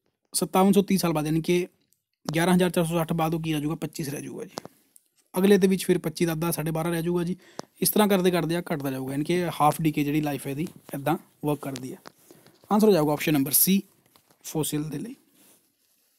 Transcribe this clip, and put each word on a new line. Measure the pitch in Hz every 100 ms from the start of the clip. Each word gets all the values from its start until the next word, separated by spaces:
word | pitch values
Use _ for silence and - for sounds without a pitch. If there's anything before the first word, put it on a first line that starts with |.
| _ _ _
ਸਤਾਵਨ | - 170 190 196
ਸੌ | 196
ਤੀਹ | 190 190
ਸਾਲ | 170
ਬਾਅਦ, | 156 151
ਯਾਨੀ | 160
ਕਿ | 160 180 185 _ _ _ _ _ -
ਗਿਆਰਾਂ | 160 180
ਹਜ਼ਾਰ | 180 185
ਚਾਰ | 175 160
ਸੌ | 170
ਸੱਠ | 160
ਬਾਅਦ | 170 160
ਉਹ | 165
ਕੀ | 160
ਰਹਿ | 151
ਜਾਊਗਾ, | 147 160
ਪੱਚੀਸ | 160 - 156
ਰਹਿ | 143
ਜਾਊਗਾ | 135 - -
ਜੀ। | - - _ _ _ _ _ _
ਅਗਲੇ | - 196 202
ਦੇ | 190
ਵਿੱਚ | 190 -
ਫਿਰ | 180
ਪੱਚੀ | 165 160 170
ਦਾ |
ਅੱਧਾ, | 156 170
ਸਾਢੇ | 165 156
ਬਾਰਾਂ | 160 165
ਰਹਿ | 170
ਜਾਊਗਾ | 170 175
ਜੀ। | 170 185 _ - - -
ਇਸ | 185
ਤਰ੍ਹਾਂ | 214 208
ਕਰਦੇ | 196 180
ਕਰਦੇ | 175 156 170
ਆ |
ਘਟਦਾ | 170 160 139
ਜਾਊਗਾ, | 131 131
ਯਾਨੀ | 139
ਕਿ | 151 175 170 -
ਹਾਫ | 147 147
ਡਿਕੇ | 156 151
ਜਿਹੜੀ | 143 151
ਲਾਈਫ | 151 139 143
ਹੈ |
ਇਹਦੀ | 139 185 - -
ਇੱਦਾਂ | 143 139 180 - _ 147
ਵਰਕ | 147
ਕਰਦੀ | 143 131 127
ਹੈ। | - - - _ - _ _ -
ਆਨਸਰ | 208 214
ਹੋ |
ਜਾਊਗਾ | 175 151
ਆਪਸ਼ਨ | 147 -
ਨੰਬਰ | 151 139
ਸੀ, | 139 180 196 - _ _ _ _ _ -
ਫੋਸਿਲ | 156 147 151
ਦੇ | 156 147
ਲਈ। | 226 277 _ _ _ _ _ _ _ _ _